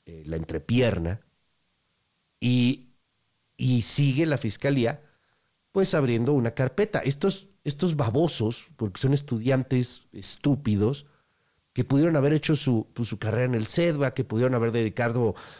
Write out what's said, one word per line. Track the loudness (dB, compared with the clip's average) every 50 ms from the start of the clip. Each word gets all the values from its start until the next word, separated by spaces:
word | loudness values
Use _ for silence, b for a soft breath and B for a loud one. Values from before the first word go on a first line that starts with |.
| _
eh, | -20 -20 -16 -10
la | -8 -8
entrepierna, | -8 -6 -6 -8 -8 -4 0 0 2 2 2 0 -2 -2 -4 -6 -8 -10 _ _ _ _ _ _ _ _ _ _ _ _ _ _ _ _ _ _ _ _ _ _ _
y, | 0 2 2 4 4 2 0 -2 -6 -18 _ _ _ _ _ _ _ _ _ _ _ _ _
y | -4 0 0 2 2
sigue | 0 0 0 2 2 2 2 2 0
la | 0 0
fiscalía, | -2 -2 -6 -6 -4 -2 0 0 2 0 0 -2 -6 b b b b b b b b b b b _ _ _
pues, | 0 0 2 2 2
abriendo | 2 2 2 2 2 2 2
una | 2 2 2 0
carpeta. | 0 -2 -2 -2 0 0 -2 0 -2 -2
Estos, | -2 -2 -2 0 0 -2 -2 -2 -8 -20 _ _ -8
estos | -8 -4 -2 -2 0 0
babosos, | 0 0 0 2 2 0 0 0 -2 -2 -2 -2 -6 -12 -20 -8
porque | -6 -6 -6 -4 -2
son | 0 0 0
estudiantes | 0 -2 -4 -4 -2 0 0 0 0 0 0 0 0 0 -2 -6 -12 -18 _ -14
estúpidos, | -12 -12 -12 -8 -2 0 0 0 0 0 0 2 2 2 2 0 -2 b b b b b b b b b b b b b _ -4
que | -4 -2
pudieron | 2 2 4 4 4 4
haber | 4 4 4
hecho | 2 2 2 2 0
su, | 2 2 2 2 2 0 -2 _
pues, | -6 -6 -6
su | -6 -4
carrera | -4 -2 0 0 0
en | 0 0
el | -2 -2
cedba, | -2 0 2 2 2 2 0 -2 -2 -2
que | -4 -4
pudieron | -2 0 0 2 2 2
haber | 2 0 0
dedicado | 0 0 0 0 -2 -2 -2 0 0 0 0 0 B B B B B